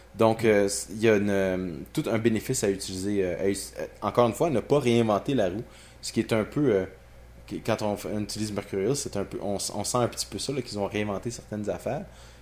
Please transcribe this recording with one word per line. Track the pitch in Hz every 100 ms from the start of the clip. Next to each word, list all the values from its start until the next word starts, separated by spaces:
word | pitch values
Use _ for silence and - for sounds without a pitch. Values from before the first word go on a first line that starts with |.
| - -
Donc, | 113 110
euh, | 113 104 101 - -
il | 107
y | 113
a | 104
une, | 101
euh, | 98 95 92 92 73 -
tout | - 123
un | 113
bénéfice | 113 110 - 131 104
à |
utiliser, | 95 - 92 98 101
euh, | 92 87
à | 98
us-, | 98 - -
euh, | - -
encore | 104 123 120
une |
fois, | - 165
ne | 127
pas | - 143
réinventer | 123 117 113 101 -
la | 131 95
roue, | 101 120 - - -
ce | -
qui | 113
est | 110
un | 113
peu, | 101 143 143
euh, | 98 92 - - - - - -
qui, | 98
quand | - 107
on | 107 98
f-, | -
on | 104
utilise | 104 107 107
Mercurial, | 101 - 98 101 143
c'est | - 101
un |
peu, | 95 -
on | 98 98
s-, | -
on | 101 101
sent | 123
un | 113
petit | - -
peu | 101
ça, | -
là, | 139
qu'ils | - 104
ont | 98
réinventé | 107 104 95 120
certaines | - - 107 98
affaires. | 87 104 139 190 - - -